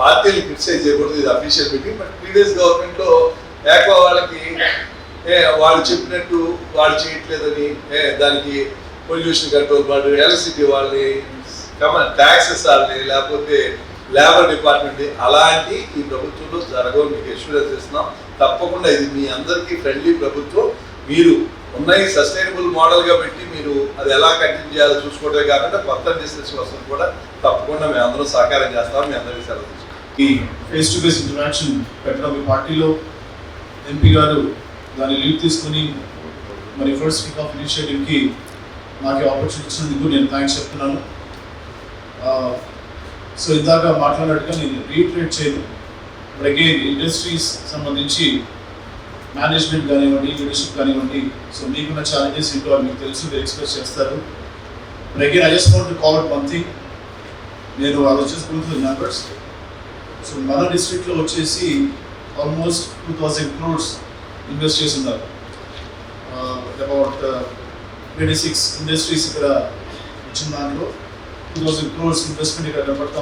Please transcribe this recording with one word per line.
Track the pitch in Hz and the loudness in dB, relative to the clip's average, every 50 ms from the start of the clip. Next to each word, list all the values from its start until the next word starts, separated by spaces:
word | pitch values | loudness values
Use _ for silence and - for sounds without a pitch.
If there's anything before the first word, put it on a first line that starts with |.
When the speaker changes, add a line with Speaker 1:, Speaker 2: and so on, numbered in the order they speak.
Speaker 1:
పార్టీలు | - 147 156 - 202 196 196 - - | 6 6 8 8 6 6 4 2 0
క్రిటిసైజ్ | 151 147 - - 180 165 147 - | -2 -4 -4 -2 -2 0 2 2
చేయకూడదు, | 147 143 147 147 147 151 147 | 4 4 4 2 0 0 0
ఇది | 135 - - | 2 2 2
అఫీషియల్ | - - 143 - - - - 135 | 2 0 0 2 2 2 0 -2
మీటింగ్. | 135 - - 220 - | -4 -4 -6 -6 -8
but | - - - - | -8 -10 -12 -12
ప్రీవియస్ | - 190 190 202 202 208 202 180 | -6 2 6 6 6 6 6 6
గవర్నమెంట్లో | 175 170 - - - - - - 185 175 165 165 165 165 - - - - - - - 147 170 | 6 6 6 4 2 -4 -4 -2 4 6 6 8 6 6 2 -2 -10 -16 -14 -2 4 6 8
ఆక్వా | 175 175 196 190 180 180 | 8 8 8 8 8 8
వాళ్ళకి, | 175 175 180 - 165 160 160 - 165 165 165 165 165 - - - - - - - - - - - 170 | 8 8 4 2 0 -4 -8 -8 -6 -4 -2 0 0 0 -2 -6 -10 -12 -16 -16 -16 -16 -10 -2 2
ఏ, | 180 175 160 - - 151 156 | 4 6 6 6 6 6 6
వాళ్ళు | 160 - - - - | 6 6 6 4 2
చెప్పినట్టు | 175 - - - 180 175 175 175 175 170 165 170 175 - - - - | 0 0 0 -2 -4 -4 -2 0 0 0 2 0 -2 -4 -8 -2 2
వాళ్ళు | 151 151 151 151 156 160 | 4 4 4 4 2 0
చేయట్లేదని, | 160 160 - - 165 160 151 147 147 147 147 147 147 143 - - - 143 | -4 -6 -8 -8 -6 -6 -4 -2 -2 -2 0 -2 -2 -4 -6 -8 -4 -2
ఏ, | 151 147 139 139 143 | 0 0 0 2 2
దానికి | 143 143 143 143 143 143 139 139 135 - - - - - - - - - | 2 2 2 2 -2 -4 -2 -2 -4 -4 -6 -10 -14 -16 -16 -14 -8 -6
పొల్యూషన్ | 165 165 165 165 156 - 156 143 143 | -4 -2 0 0 0 0 2 2 4
కంట్రోల్ | 143 143 143 147 139 139 135 | 4 4 6 4 4 4 4
వాళ్ళు, | 139 139 139 143 143 143 147 | 2 2 4 4 6 6 6
ఎలక్ట్రిసిటీ | 175 - - - 170 151 147 147 139 135 | 6 4 4 0 -2 0 2 4 4 4
వాళ్ళని, | 135 139 135 135 139 139 135 135 139 135 - - - - - - - - - - - | 4 2 2 0 0 0 0 -2 -2 -6 -10 -12 -14 -14 -14 -14 -14 -14 -14 -4 0
కమ-, | - - - 170 - - - 139 | 2 4 4 4 2 2 4 6
ట్యాక్సెస్ | 143 165 175 170 - - - - - 156 | 8 8 8 8 6 4 2 0 4 6
వాళ్ళని, | - - - - - - - 139 | 6 6 6 4 0 -2 -2 0
లేకపోతే | 135 135 - 151 147 143 147 147 147 135 127 - - - - - - - - - 131 | 0 0 0 0 -2 -2 0 2 2 2 2 2 -2 -6 -10 -14 -16 -16 -8 2 6
లేబర్ | 139 151 156 160 180 170 165 151 | 8 8 8 10 8 8 6 4
డిపార్ట్‌మెంట్, | 147 151 147 143 143 143 139 139 135 143 147 - - - | 4 4 4 4 4 4 0 -4 -4 -4 -6 -4 0 2
అలాంటి | - - 151 - - - 156 - - 427 - - - - 147 | 6 8 8 8 8 6 4 2 0 -4 -6 -6 -6 -6 -6
ఈ | 135 143 | -6 -4
ప్రభుత్వంలో | 135 127 - - - - 156 156 165 170 170 - 135 | -4 -6 -6 -6 -8 -10 -10 -8 -8 -8 -6 -4 -2
జరగవు, | 123 123 127 135 147 151 147 147 | -2 0 2 4 2 2 2 0
మీకు | 147 - 131 123 | -4 -6 -6 -8
అష్యూరెన్స్ | - - 151 147 143 - - 101 - | -8 -6 -2 0 0 0 0 -2 -6
ఇస్తున్నాం. | - - 143 151 - - - - - - - - 139 | -8 -6 -4 -4 -4 -4 -6 -12 -14 -10 -2 2 2
తప్పకుండా | - - - 175 175 175 180 175 156 143 | 2 2 2 -2 -2 -2 0 2 4 4
ఇది | 143 139 143 139 | 4 2 0 -2
మీ | 139 139 139 139 | -2 -2 -2 -4
అందరికీ | 143 143 170 175 175 - - 170 - - | -4 -4 -2 -2 -2 -2 -4 -6 -4 -2
ఫ్రెండ్లీ | 139 135 143 151 170 165 143 139 | -2 -2 0 2 2 2 2 2
ప్రభుత్వం. | 135 139 147 139 - - 208 - - - - - - - - - 135 | -2 -2 -4 -6 -2 0 0 2 2 0 -4 -10 -16 -16 -14 -8 0
మీరు | 147 170 170 170 - - - - - - - - - 127 | 4 6 8 8 6 6 4 0 -6 -12 -14 -12 -8 -4
ఉన్నాయి | 151 165 185 196 196 - - | 2 4 6 6 6 4 4
సస్టైనబుల్ | 147 151 - - 185 - - 180 180 175 170 165 | 2 2 2 2 0 -2 -2 0 -2 -2 0 2
మోడల్గా | 160 160 165 175 175 170 175 170 170 147 | 6 6 8 8 6 6 6 6 4 4
పెట్టి | - - - - - 156 | 0 -6 -10 -12 -10 -10
మీరు | 151 151 147 143 139 139 139 - 139 | -6 -4 -2 0 0 -2 -2 -4 -2
అది | 139 139 135 | 0 2 4
ఎలా | 139 151 165 165 - | 6 6 6 6 4
కంటిన్యూ | 160 - - - - 147 151 | 2 0 0 -2 -6 -4 2
చేయాలో | 151 147 143 139 147 147 | 4 6 6 6 4 -2
చూసుకోవడమే | 147 - - 147 147 147 147 143 143 | -4 -8 -6 -4 0 0 2 4 4
కాకుండా | 139 139 139 - 190 202 - 135 | 4 4 2 2 -2 -2 -2 -2
కొత్త | 131 127 - 127 127 | -4 -2 0 -2 -2
ఇండస్ట్రీస్ | - 151 143 156 151 139 - 147 135 | -2 -4 -8 -10 -10 -10 -10 -8 -8
కోసం | 123 - - - - 135 | -8 -8 -8 -12 -10 -6
కూడా | - 151 175 - - - - - - - - | -4 -2 -2 -2 -2 -6 -12 -16 -6 0 2
తప్పకుండా | - - - - 147 151 156 156 151 135 | 2 2 2 0 -4 -4 -2 -2 0 2
మేము | 127 120 | 2 2
అందరం | 123 127 139 143 135 - | 2 0 0 -2 0 2
సహకారం | 156 151 - 139 135 131 - 120 | 4 4 4 4 2 2 0 0
చేస్తాం, | 117 - - 139 139 151 147 | -2 -2 0 0 -2 0 0
మీ | 139 123 | -2 -6
అందరికీ | 120 123 120 120 117 117 | -6 -8 -8 -10 -8 -8
సెలవు | 117 107 - - - | -8 -8 -10 -12 -14
తీసుకుంటాం. | - - - - - - - - - 139 | -14 -16 -16 -16 -16 -16 -6 0 2 4
Speaker 2:
ఈ | 139 127 - - - - - - - | 4 4 2 0 -4 -8 -10 -10 -6
face | 156 156 156 - 175 | -2 0 0 0 2
to | 175 156 | 2 2
face | 165 156 147 139 | 2 2 2 0
interaction | 139 143 143 147 147 147 - 156 139 - 131 120 - - - - | -4 -4 -2 -2 -2 -2 -2 -2 -2 -2 -2 -4 -6 -10 -8 -6
పెట్టడం | 139 131 139 147 143 139 | -4 -4 -2 -2 -4 -4
మీ | 143 143 143 | -2 0 0
పార్టీలో | - 131 - 165 156 156 160 156 156 156 - - - - - - - - - - - - - - - - - 143 143 | 0 0 0 0 0 2 2 2 2 0 -4 -10 -14 -16 -16 -16 -16 -16 -16 -16 -16 -16 -16 -16 -16 -16 -12 -8 0
ఎంపీ | 151 - - 156 | 4 6 8 8
గారు | 156 156 151 147 143 - 185 220 - - - - - - - - 131 | 8 6 6 4 2 0 0 -2 -6 -12 -16 -18 -18 -18 -14 -8 -4
దాన్ని | 135 135 139 143 139 | -2 -2 0 0 0
లీడ్ | 147 160 - 170 | 0 0 2 2
తీసుకుని | 160 156 - 156 151 151 151 156 143 139 - - - - - - - - - - - - - - - - 139 | 2 0 0 -2 -4 -4 -2 -4 -4 -6 -8 -12 -12 -14 -16 -16 -16 -16 -16 -16 -16 -16 -16 -16 -12 -6 -2
మరి | 139 139 139 139 | -2 0 0 0
ఫస్ట్ | 151 156 156 - - | 0 0 0 -2 -4
kick | - - 151 151 | -6 -6 -6 -6
off | 151 143 139 | -6 -6 -8
ఇనిషియేటివ్‌కి | 151 147 - 151 147 143 139 139 139 147 147 139 - - - - - - - - - - - - - - - - 139 | -6 -6 -4 -4 -4 -4 -2 -4 -2 0 2 2 2 0 -2 -4 -12 -16 -16 -16 -18 -18 -18 -18 -18 -18 -12 -6 -4
నాకు | 139 139 127 117 | -2 0 2 2
ఈ | 113 113 | 2 2
ఆపర్చునిటీ | 113 - - - 151 - - | 0 -2 -4 -4 -6 -8 -8
ఇచ్చినందుకు | - 165 156 147 139 139 156 151 139 | -6 -6 -4 -4 -2 0 0 2 4
నేను | 139 139 131 135 | 4 2 2 0
థ్యాంక్స్ | 139 139 135 - - | 0 0 0 -2 -2
చెప్తున్నాను. | - - - 143 269 143 143 - - - - - - - - - - - - - - - - - - - - - - - - - 127 | -4 -8 -8 -4 -4 -2 -4 -4 -6 -10 -14 -16 -16 -16 -16 -16 -16 -18 -18 -18 -16 -18 -18 -16 -16 -16 -16 -16 -16 -16 -14 -6 -2
ఆ, | 131 131 131 127 123 123 - - - - - - - - - - - - - - - - - - | -2 0 0 -2 -4 -4 -6 -10 -12 -16 -16 -16 -16 -16 -16 -16 -16 -16 -16 -16 -14 -12 -6 -2
so | 160 156 151 | 0 2 2
ఇందాక | 151 160 165 160 170 165 156 151 147 | 4 6 6 6 6 4 4 4 4
మాట్లాడినట్టుగా | 143 147 160 160 160 156 147 - 180 165 160 143 | 2 2 2 2 2 0 0 0 -2 -4 -4 -2
నేను | 131 135 127 - - 151 | -4 -4 -6 -6 -2 2
రీట్రేట్ | 165 175 - - 170 165 151 - - | 2 2 2 2 -2 -2 -2 -2 -2
చేయను. | 151 143 139 - - - - - - - - - - - - - - - - | -2 -2 -2 -2 -6 -10 -12 -14 -16 -16 -16 -16 -18 -18 -16 -16 -18 -16 -8
But | 139 143 143 143 | -2 0 0 2
again, | 160 160 160 151 135 123 139 143 | 4 4 4 4 2 0 0 -2
ఇండస్ట్రీస్ | 139 160 165 160 - - 175 170 160 - - - - - - - | -2 -2 -2 -2 -4 -4 -4 -4 -4 -4 -4 -6 -8 -10 -10 -10
సంబంధించి | 151 147 143 139 139 143 143 - 165 165 139 123 120 - - - - - - - - - - - - - - - - - - - 139 | -8 -6 -4 -4 -4 -2 -2 0 0 2 2 0 0 -4 -6 -12 -16 -16 -16 -16 -16 -16 -16 -16 -16 -16 -16 -16 -16 -16 -12 -6 -2
మేనేజ్‌మెంట్ | 147 156 160 165 160 156 156 156 139 139 | 0 0 2 2 0 0 -2 -2 0 2
కానివ్వండి, | 139 139 139 139 139 139 139 139 147 147 | 2 4 4 4 4 2 0 -2 -4 -4
లీడర్‌షిప్ | 143 - - - - - 92 92 | -4 -4 -4 -4 -4 -4 -4 -2
కానివ్వండి, | 135 135 135 135 131 131 139 139 127 - - - - - - | 0 0 0 0 -2 -4 -4 -4 -4 -4 -6 -8 -12 -14 -12
so | - - 131 139 | -10 -6 -6 -4
మీకున్న | 147 151 156 156 151 147 - | -4 -4 -6 -4 -4 -4 -2
ఛాలెంజెస్ | 147 139 139 139 139 151 151 - 139 | 0 0 0 0 -2 -2 -4 -4 -4
ఏంటో | 139 - 143 139 | -4 0 2 2
అది | 139 131 | 2 2
మీకు | 127 - - - | 0 -4 -4 -8
తెలుసు, | 135 135 - 165 147 | -8 -8 -8 -8 -6
మీరు | 139 - - | -4 -4 -4
ఎక్స్‌ప్రెస్ | - - 147 147 - - - | -4 -6 -6 -6 -6 -6 -6
చేస్తారు. | - - - - 135 - - - - - - - - - - - - - - - - - - - - - - | -8 -8 -4 -4 -4 -4 -4 -6 -8 -10 -12 -14 -16 -16 -16 -16 -18 -18 -16 -16 -16 -16 -16 -16 -16 -10 -4
But | - 143 147 | 0 0 2
again, | 175 180 165 156 | 4 4 6 6
I | 156 | 6
just | - - - - | 6 8 8 8
want | - 170 165 165 | 8 6 0 -2
to | - 156 | 2 4
call | 156 156 160 | 4 4 4
out | 160 151 143 | 2 0 0
one | 139 139 - 170 | -2 -2 -2 -2
thing. | 170 170 - - - - - - - - - - - - - - - - - - - - - - 135 139 | -4 -4 -6 -8 -14 -14 -16 -16 -16 -16 -16 -16 -16 -16 -16 -16 -16 -16 -16 -16 -16 -16 -12 -6 -4 -2
నేను | 143 143 139 139 135 135 | 0 2 4 4 4 4
I | 143 | 4
was | 139 139 - | 2 0 -4
just | 165 - - | -6 -8 -6
going | 160 160 156 | -6 -6 -4
through | 160 156 131 | -4 -2 -2
the | 131 135 | -2 -2
numbers. | 135 - - - - - - - - - - - - - - - - - - - - - - - - - - | -2 -2 -4 -6 -6 -8 -10 -10 -12 -14 -16 -16 -16 -16 -16 -16 -16 -16 -16 -16 -16 -16 -16 -16 -16 -14 -14
So | - 143 135 135 135 | -10 -8 -6 -4 -2
మన | 139 139 - 175 175 | 0 2 2 2 2
డిస్ట్రిక్ట్లో | - - - 180 175 - 180 170 156 156 | 0 0 0 -2 -4 -4 -2 -2 -2 -2
వచ్చేసి | 151 - 165 156 151 - - 180 165 143 139 139 139 139 - - - - - - - - 147 147 | -2 -2 -2 -2 -2 -2 -2 0 0 2 2 0 0 -2 -6 -12 -16 -16 -16 -16 -12 -8 -6 -4
almost | 151 156 165 165 170 170 - - - - - - | -4 -2 -2 -2 -2 -2 -2 -4 -8 -12 -12 -10
టూ | 165 160 160 | -10 -6 -4
థౌజండ్ | 156 151 147 156 151 139 139 156 | -2 -2 -2 -2 -4 -4 -6 -6
క్రోర్స్ | 160 165 160 151 - - - - - - - - - - - - - - 143 | -4 -2 -2 -2 -4 -6 -8 -10 -12 -14 -16 -16 -18 -16 -16 -16 -12 -10 -6
ఇన్వెస్ట్ | 147 151 156 151 - 156 | -2 0 0 0 0 0
చేసి | 147 143 135 | -2 -2 -2
ఉన్నారు. | 131 123 113 - - - - - - - - - - - - - - - - - - - - - - - 131 | -2 -4 -4 -6 -8 -12 -14 -16 -16 -16 -16 -16 -16 -16 -16 -16 -16 -16 -16 -16 -16 -16 -16 -16 -16 -12 -10
Uh, | 131 127 127 127 123 123 123 120 135 139 | -8 -8 -6 -8 -8 -8 -10 -10 -8 -4
about, | 139 143 139 135 127 131 - 135 131 | -2 0 2 0 0 0 -4 -4 -4
uh, | 131 123 120 - - - - - - - - - - - - - - | -4 -4 -6 -8 -10 -14 -14 -16 -16 -16 -16 -16 -16 -16 -16 -12 -6
ట్వంటీ | 156 160 156 156 160 - | -2 0 0 0 0 -2
సిక్స్ | 160 151 - - - - - | -2 -2 -2 -2 -4 -4 -6
ఇండస్ట్రీస్ | 156 151 156 160 - 165 165 156 - - | -4 -2 -2 -2 -2 -2 -2 -2 -2 -2
ఇక్కడ | - 151 143 143 135 - - - - - - - - - - - - - - - | -2 0 0 2 2 2 0 -2 -6 -10 -12 -14 -14 -14 -16 -16 -16 -16 -14 -10
వచ్చిన | - - 151 151 143 | -8 -8 -6 -6 -6
దాంట్లో | 143 139 139 139 147 175 208 - - - - - - - - - - - - | -6 -6 -6 -4 -6 -6 -8 -8 -10 -14 -16 -16 -16 -16 -16 -16 -16 -14 -12
టూ | - 160 156 | -6 -4 -2
థౌజండ్ | 156 156 156 151 139 - | 0 0 0 -2 -4 -4
క్రోర్స్ | 160 165 165 160 - - 156 | -2 0 0 0 0 -2 -4
ఇన్వెస్ట్‌మెంట్ | 151 156 156 156 - 165 156 151 | -4 -4 -4 -4 -4 -4 -6 -4
ఇక్కడ | 147 143 139 139 | -4 -2 -2 -2
కనబడతా | - - - - - 311 | -2 -2 -4 -6 -4 -6